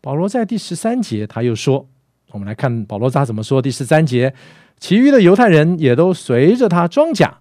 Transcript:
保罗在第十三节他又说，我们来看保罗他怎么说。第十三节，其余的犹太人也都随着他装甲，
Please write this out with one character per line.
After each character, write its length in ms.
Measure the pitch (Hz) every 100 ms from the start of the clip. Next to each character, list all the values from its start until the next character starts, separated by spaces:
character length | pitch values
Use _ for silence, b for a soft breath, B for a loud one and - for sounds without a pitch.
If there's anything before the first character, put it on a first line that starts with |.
保 120 | 131
罗 140 | 143 190
在 160 | 247
第 140 | 214 220
十 180 | - 175
三 240 | 220 254
节 260 | 214 110 107
他 160 | -
又 120 | 120
说， 340 | 110 - 135 - _ _ _ _
我 60 | 104
们 80 | 98
来 80 |
看 300 | 107 135 117
保 140 | 101 104
罗 100 | 127
他 160 | 139
怎 100 | 135
么 80 | 110
说。 200 | 107 135
第 80 | 131
十 140 | 117
三 200 | 127 156
节， 300 | 156 120 127 b b b b _
其 180 | - 202
余 140 | 269
的 100 | 269
犹 120 | 175
太 140 | 196 233
人 300 | 156 160 180
也 180 | 143 120
都 160 | 180
随 420 | 175 - 123 151
着 140 | 247 226
他 180 | 170 170
装 260 | 277 320
甲， 280 | 269 147 -